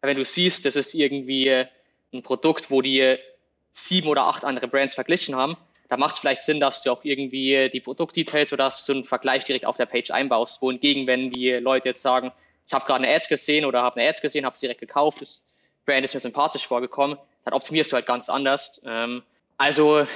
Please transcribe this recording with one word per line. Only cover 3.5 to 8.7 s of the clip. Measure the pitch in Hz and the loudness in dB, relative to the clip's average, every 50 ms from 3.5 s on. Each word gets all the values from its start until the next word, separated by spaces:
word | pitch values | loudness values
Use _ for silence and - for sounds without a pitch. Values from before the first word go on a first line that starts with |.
| _ _ _ _ - | _ _ _ _ -8
sieben | - - - 185 185 175 | -6 -4 0 0 0 2
oder | 156 147 139 131 | 2 2 2 2
acht | - 151 - - | 2 0 0 -2
andere | 143 131 123 - 123 | -4 -4 -4 -4 -2
Brands | - 139 139 135 - | 0 0 0 0 -2
verglichen | - - - 165 180 - - 139 | -4 -2 0 0 0 0 -2 -2
haben, | 127 131 143 170 - _ _ _ _ _ - | -2 -2 -2 -2 -6 _ _ _ _ _ -6
da | 123 | -2
macht's | 127 139 156 - - | 0 0 0 -2 0
vielleicht | - 147 135 - - | 0 0 0 0 0
Sinn, | - 151 151 | -2 0 2
dass | 143 139 127 - - | 2 0 0 0 0
du | 135 123 | 0 -2
auch | - - | -2 0
irgendwie, | 151 139 135 139 131 127 135 135 135 135 | -4 -4 -2 -4 -6 -4 -2 0 2 4
äh, | 135 135 131 | 4 2 2
die | - 131 | 0 -4
Produktdetails | - - 127 - 170 156 - 170 160 - - 151 147 143 - | -8 -8 -6 -6 -6 -4 -2 -4 -4 -2 0 0 0 0 0
oder | 135 135 | 0 0
dass | 135 | 0